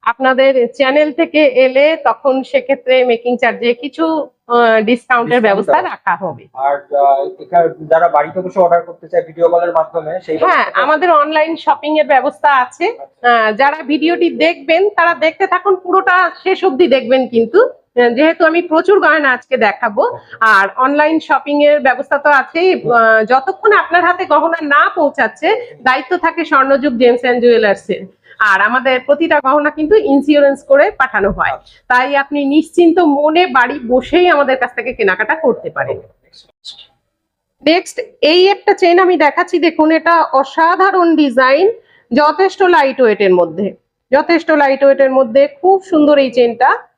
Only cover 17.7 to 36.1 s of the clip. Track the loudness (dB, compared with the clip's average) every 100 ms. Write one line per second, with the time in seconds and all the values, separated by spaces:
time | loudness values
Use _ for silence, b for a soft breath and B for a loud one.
17.7 | -2 _ 0 0 2 0 2 0 0 -2
18.7 | -2 2 2 2 0 0 -2 _ -2 -2
19.7 | -2 -6 -2 -4 -6 _ -2 2 2 2
20.7 | -2 -2 0 0 -2 -2 -2 0 0 2
21.7 | 2 0 -2 -4 -2 2 0 0 -2 0
22.7 | 0 0 2 4 2 2 -2 -2 -2 0
23.7 | 0 0 0 0 -2 0 0 0 -4 -2
24.7 | 0 0 0 -4 -2 -4 -2 -4 -4 -6
25.7 | -6 -2 -2 -2 -4 -4 -4 -2 0 2
26.7 | 0 0 0 2 2 0 0 2 2 2
27.7 | -2 -4 -10 -10 _ b b 0 2 0
28.7 | 0 -2 -4 -2 -2 0 0 0 0 -2
29.7 | -4 0 2 2 0 2 2 2 0 0
30.7 | 2 2 0 -4 -2 -4 -2 -4 -6 _
31.7 | _ _ -2 0 -2 -2 -4 0 0 0
32.7 | 2 2 4 2 2 0 2 0 0 0
33.7 | -4 -2 -2 0 0 2 2 0 -2 -4
34.7 | -6 -10 -4 -4 -2 -4 -2 -2 -4 -8
35.7 | -8 -8 -8 -12